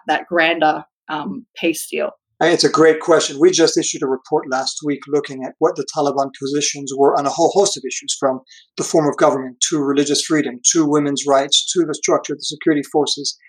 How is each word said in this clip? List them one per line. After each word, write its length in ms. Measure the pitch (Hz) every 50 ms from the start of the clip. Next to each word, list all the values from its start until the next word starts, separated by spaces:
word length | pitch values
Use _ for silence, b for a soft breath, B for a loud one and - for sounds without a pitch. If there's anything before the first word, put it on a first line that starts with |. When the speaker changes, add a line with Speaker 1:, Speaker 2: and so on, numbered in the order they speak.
| - -
Speaker 1:
that 180 | 165 139 -
grander, 560 | - 175 170 160 165 170 165 156 156 156 151 - _ _ _ _ -
um, 380 | 160 151 147 196 - - - _ _
peace 320 | - - 170 160 - - -
deal? 220 | 156 151 147 - - _ _ _ _ -
Speaker 2:
I 60 | 151
think 80 | 170 170
it's 100 | - 156
a 40 | 135
great 300 | - 151 160 160 156 156
question. 400 | - 170 165 147 - - 143 139
We 140 | 165 185
just 260 | 156 156 165 156 - 165
issued 240 | - - - 135
a 60 | 151 131
report 420 | 131 127 - - - - - 139
last 300 | 127 131 131 - - - 156
week 180 | 147 139 139 -
looking 380 | 143 147 143 139 143 135 131 127
at 100 | 123 - -
what 160 | 156 160 -
the 100 | 151 131 - -
Taliban 340 | 151 147 143 131 139 135 135 135
positions 560 | - 139 135 143 147 147 - - 143 139 131 135
were 200 | 135 139 147 -
on 100 | 143 143
a 40 | 139
whole 220 | 135 165 165 - -
host 220 | 190 202 - -
of 80 | 131 135
issues, 260 | 123 - - - - - -
from 220 | 143 131 131 127 b b b b b b _
the 60 | -
form 240 | 143 - - 165 151
of 100 | 147 -
government 420 | - 160 147 135 135 131 127 123 _ - -
to 100 | 175 151
religious 440 | 139 139 139 143 143 143 143 -
freedom 360 | - - 156 151 135 123 123 120 - -
to 120 | - 165 156
women's 380 | 143 147 151 143 143 143 131 139 143
rights 360 | 135 135 139 - - - - - -
to 100 | 185 160
the 80 | 151 143
structure 380 | - - - 170 - - -
of 80 | 147 147
the 20 |
security 400 | - - 151 - - 170 156 143 135 -
forces, 480 | - 151 139 - - 143 139 - - b b